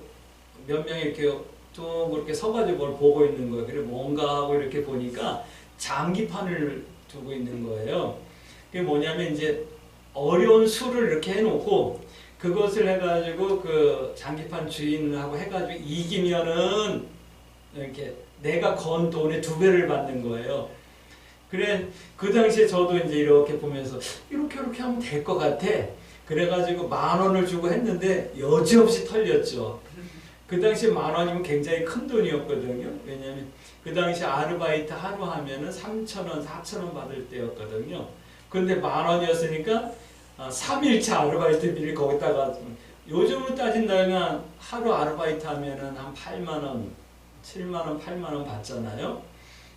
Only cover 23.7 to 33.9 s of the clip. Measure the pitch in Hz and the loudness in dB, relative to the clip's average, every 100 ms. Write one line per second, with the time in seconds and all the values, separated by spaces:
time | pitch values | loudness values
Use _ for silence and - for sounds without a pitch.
23.7 | 139 135 127 - - - 294 294 269 247 | -6 -6 -8 -10 -12 -8 -4 -4 -4 -6
24.7 | 226 247 - - 147 - 170 151 - 190 | -6 -4 -4 -4 -4 -2 0 2 2 0
25.7 | - - - - - - 156 175 180 175 | 0 -2 -10 -18 -20 -4 0 2 2 2
26.7 | 175 170 - 175 180 190 185 175 170 170 | 0 -2 0 2 4 4 4 2 0 0
27.7 | 226 220 175 190 180 - 131 139 156 - | 2 0 0 2 0 -2 -4 2 4 8
28.7 | 233 220 - - 220 180 - - 123 110 | 8 8 6 0 0 2 2 2 -4 -6
29.7 | - - 170 175 - - - - 180 214 | -8 -14 -18 -18 -18 -20 -20 -6 2 2
30.7 | 214 226 175 151 165 175 175 165 147 147 | 4 4 2 0 0 0 -2 0 -2 0
31.7 | 165 165 240 - 226 175 147 - - 123 | -2 -2 -4 -2 0 2 0 -2 -4 -4
32.7 | 123 - - 139 135 135 139 - - - | -6 -8 -10 -12 -12 -10 -10 -12 -16 -20
33.7 | - - | -16 -6